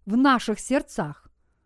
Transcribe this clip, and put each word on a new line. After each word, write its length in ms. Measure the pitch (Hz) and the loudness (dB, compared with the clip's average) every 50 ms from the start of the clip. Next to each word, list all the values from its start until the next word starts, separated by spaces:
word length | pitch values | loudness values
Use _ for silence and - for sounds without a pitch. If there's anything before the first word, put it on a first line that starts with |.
| _ | _
в 120 | 196 214 | -2 0
наших 440 | 247 269 285 262 220 - - 208 - | 2 4 4 4 2 0 -2 -6 -6
сердцах. 680 | - - 254 294 311 - - - 170 147 147 - _ - _ _ _ _ _ _ _ | -2 -2 -2 -2 -2 -4 -8 -8 -8 -8 -10 -14 _ -20 _ _ _ _ _ _ _